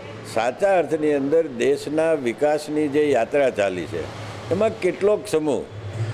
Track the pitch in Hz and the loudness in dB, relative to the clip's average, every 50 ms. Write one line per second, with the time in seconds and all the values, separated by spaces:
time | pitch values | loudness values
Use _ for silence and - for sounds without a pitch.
0 | - - - - - - - 113 110 123 123 - 196 196 196 180 160 131 147 160 | -14 -14 -14 -14 -14 -6 -2 -2 0 0 0 0 2 4 4 4 2 2 0 0
1 | 151 151 147 143 135 139 147 165 165 151 127 113 117 131 143 131 - - 147 156 | 2 2 2 2 2 2 2 2 2 0 -2 0 2 2 2 0 -2 -2 -2 0
2 | 160 165 160 151 131 120 113 - 143 147 151 151 147 - 151 151 151 147 135 151 | 2 2 2 2 0 -2 -2 0 2 2 2 0 -2 -2 -2 -2 0 2 2 2
3 | 151 147 139 117 113 - - 147 139 127 104 101 101 98 92 90 85 110 107 82 | 4 4 4 2 2 2 2 2 2 2 2 2 0 0 0 -2 -4 -6 -6 -6
4 | 76 - - - - - - - - - 160 190 214 226 214 - - 180 170 - | -6 -8 -10 -12 -12 -12 -12 -12 -6 -4 0 0 0 0 0 0 -2 -2 0 2
5 | 185 202 208 202 208 - - 156 151 151 131 101 76 - - - - - - - | 2 2 2 2 0 -2 -2 0 2 0 0 -2 -2 -6 -10 -12 -10 -10 -6 -6
6 | - - | -6 -4